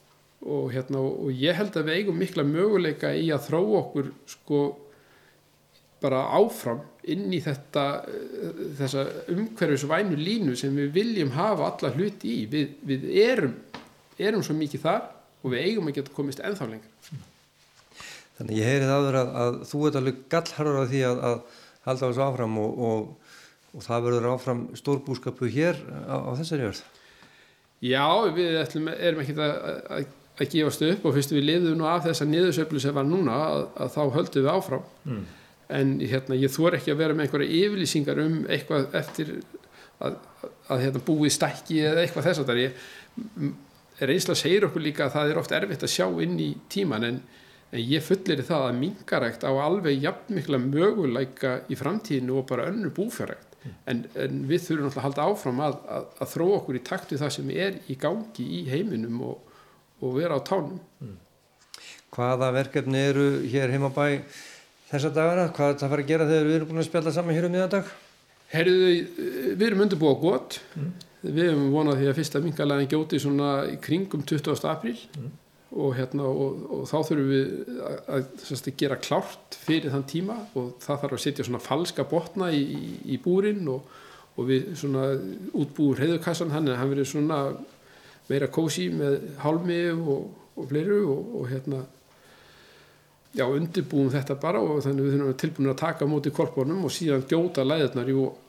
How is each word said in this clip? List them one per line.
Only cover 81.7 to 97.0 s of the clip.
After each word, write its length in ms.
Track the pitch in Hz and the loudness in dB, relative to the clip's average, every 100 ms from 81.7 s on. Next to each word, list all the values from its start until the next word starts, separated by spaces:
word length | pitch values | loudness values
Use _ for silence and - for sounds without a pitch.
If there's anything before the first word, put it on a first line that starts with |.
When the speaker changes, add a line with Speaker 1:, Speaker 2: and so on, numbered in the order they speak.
| 135 175 - 135 | -2 0 -2 -2
Speaker 1:
botna 400 | 170 165 196 180 151 | -2 -2 -2 0 0
í, 60 | |
í, 320 | 143 143 - - - | 0 -4 -8 -10 -6
í 60 | 127 | -4
búrin 480 | 180 185 208 208 160 | 2 2 2 0 -2
og, 220 | 131 - - - - - - | -4 -8 -18 -20 -20 -14 -4
og 100 | 123 | 2
við 220 | 131 202 151 | 2 0 -4
svona 300 | 143 135 135 131 95 92 92 | -2 0 0 -2 -4 -10 -6
útbúum 460 | 269 143 - 143 123 | -2 -2 2 2 4
hreiðurkassan, 560 | 147 165 170 170 170 | 2 0 -2 -2 -2
hann, 160 | 147 151 | 0 0
hann 160 | 123 135 | 0 0
verður 160 | 139 135 | 0 0
svona 320 | 151 151 151 139 - 269 - - - - - - | 0 0 0 -2 -4 -12 -20 -20 -20 -20 -18 -4
meira 180 | 139 135 | 0 0
kósí 360 | - 160 151 180 | 0 0 0 -2
með 280 | 165 143 139 196 143 | 0 2 0 -2 -4
hálmi 360 | 147 165 175 170 175 | 0 2 0 0 0
og, 320 | 165 160 139 208 - - - | 0 0 -2 -4 -12 -16 -12
og 160 | 131 | -4
fleiru 300 | 147 175 208 | -2 2 2
og, 320 | 190 139 196 240 | 2 0 -2 -6
og, 40 | 127 | -4
hérna, 300 | 131 135 135 131 - _ _ - - - - - - - - _ _ _ - | -4 -4 -4 -6 -14 _ _ -20 -20 -20 -20 -20 -20 -20 -20 _ _ _ -2
já, 80 | |
undirbúum 680 | 127 143 165 185 139 147 135 | 0 0 0 -2 0 2 2
þetta 260 | 139 135 135 | 2 -2 -2
bara 240 | 156 202 | 0 0
og 180 | 185 151 131 | 2 0 0
þannig 180 | 139 | 0
við 100 | 139 | 2
þurfum 200 | 139 139 | 2 2
að 40 | 131 | 0
tilbúin 280 | 160 160 135 | -2 0 0
að 80 | 135 | 2
taka 240 | 165 160 147 | -2 0 0
á 40 | 151 | 2
móti 160 | 139 | 0
hvolpunum 500 | 139 160 - 131 185 156 | 0 0 0 0 0 -2
og 80 | |
síðan 320 | - | 0